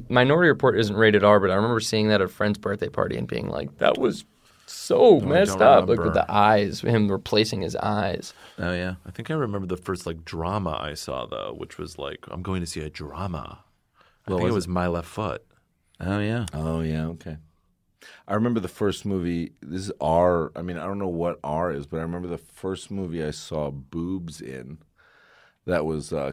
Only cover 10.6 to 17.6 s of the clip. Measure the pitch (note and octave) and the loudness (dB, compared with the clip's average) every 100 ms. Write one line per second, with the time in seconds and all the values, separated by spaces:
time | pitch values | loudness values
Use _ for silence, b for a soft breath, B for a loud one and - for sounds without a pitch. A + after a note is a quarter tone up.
10.6 | F2 C2 D2+ D#2 - C2 A#1 G#1+ G1+ D#2 | -4 -4 -8 -10 -8 -8 -8 -8 -8 -10
11.6 | - - E2 E2 C#2+ - - F2 F#2+ F#2 | -14 -14 -14 -10 -10 -12 -12 -10 -6 -4
12.6 | E2 E2 D2+ - D2 D2 F#2+ D#2+ G1+ - | -6 -8 -10 -10 -12 -10 -8 -8 -10 -16
13.6 | _ _ _ _ _ _ - F2+ F2+ G#2 | _ _ _ _ _ _ -4 0 0 0
14.6 | E2+ F2+ F2+ E2+ E2 - G#2 A#1+ _ _ | 0 0 0 -2 -6 -6 -6 -6 _ _
15.6 | _ _ _ - F2 G2+ G#2 A#2 G2 D#2 | _ _ _ -8 -4 -2 -2 -2 -4 -4
16.6 | D#2+ E2 D#2+ D#2 D#2+ E2 E2 D#2 - _ | -2 -2 -2 -2 -4 -8 -12 -14 -16 _